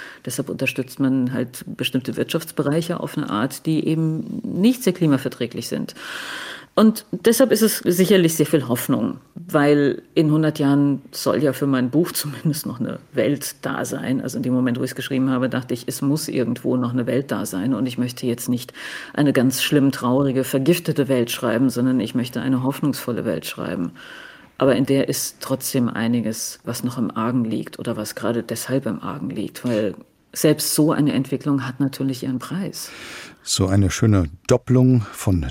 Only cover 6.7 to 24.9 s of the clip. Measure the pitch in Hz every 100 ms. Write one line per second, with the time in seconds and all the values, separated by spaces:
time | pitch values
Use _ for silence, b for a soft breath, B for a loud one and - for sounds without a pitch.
6.7 | - 220 220 - - 226 233 254 214 214
7.7 | - - 175 185 190 165 160 147 160 123
8.7 | 123 - 120 110 - - - 170 151 143
9.7 | 147 143 - - - 151 151 156 151 139
10.7 | 143 143 135 - - 135 101 143 131 139
11.7 | 131 123 147 170 - 147 120 160 139 -
12.7 | 120 117 - - 135 113 143 - - -
13.7 | - 123 123 120 131 120 - 127 127 127
14.7 | 120 127 - - 131 131 127 127 123 123
15.7 | 123 - - 139 151 - - 120 120 127
16.7 | 127 120 123 120 120 - 104 104 92 113
17.7 | 113 127 123 123 123 127 117 - 120 -
18.7 | B B B B - 147 135 127 123 -
19.7 | 147 135 131 123 131 139 131 131 135 135
20.7 | 170 - 143 127 131 117 - 120 110 131
21.7 | 120 131 127 107 127 123 120 131 127 131
22.7 | 139 147 123 - 110 - 82 - - -
23.7 | 92 85 B B B B B B - 135
24.7 | 117 135